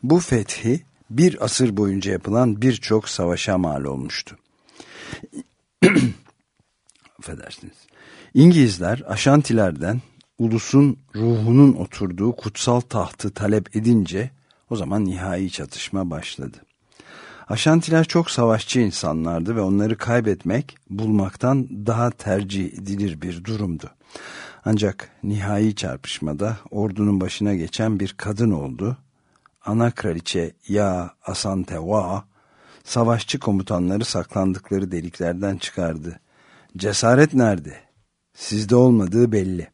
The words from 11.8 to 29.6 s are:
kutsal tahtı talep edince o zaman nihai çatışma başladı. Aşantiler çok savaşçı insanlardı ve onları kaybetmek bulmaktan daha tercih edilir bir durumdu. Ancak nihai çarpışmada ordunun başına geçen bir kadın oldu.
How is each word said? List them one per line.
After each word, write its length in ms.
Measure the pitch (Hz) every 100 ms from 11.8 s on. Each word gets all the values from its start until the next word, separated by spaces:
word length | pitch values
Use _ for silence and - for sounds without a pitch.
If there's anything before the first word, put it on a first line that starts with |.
| 90 - 101 87 107 117
kutsal 440 | 107 - - 123
tahtı 520 | 123 113 92 - 101
talep 440 | - 107 107 90 110
edince 560 | 110 117 87 92 127 _ _ _ _
o 60 | 113
zaman 300 | 80 101 98
nihai 460 | 90 90 90 95
çatışma 580 | - 71 - - 95 92
başladı. 480 | 78 80 - 67 - _ _ _ _ - - - - -
Aşantiler 560 | 104 - 160 165 160 160
çok 260 | 175 170
savaşçı 480 | - 117 110 - 127
insanlardı 760 | 110 - 82 80 82 82 85 113
ve 60 |
onları 360 | 95 98 107 110
kaybetmek 800 | - 120 110 92 82 113 147 - _
bulmaktan 960 | 98 110 107 98 - 127 135 131 101 104
daha 260 | 113 120
tercih 540 | - 107 98 98 98 92
edilir 480 | - 98 98 101 78
bir 220 | 87 85
durumdu. 480 | 92 110 101 82 - _ _ - - - - - -
Ancak 440 | 107 101 98 - _
nihai 520 | 101 104 98 104 107 101
çarpışmada 840 | 92 67 - - 78 76 104 113 -
ordunun 500 | 104 104 98 104 98
başına 340 | 92 - 104 98
geçen 440 | 80 - 110 104
bir 160 | 98 -
kadın 340 | - 104 117
oldu. 460 | 87 69 62 98 131 _ _ _ _ _ _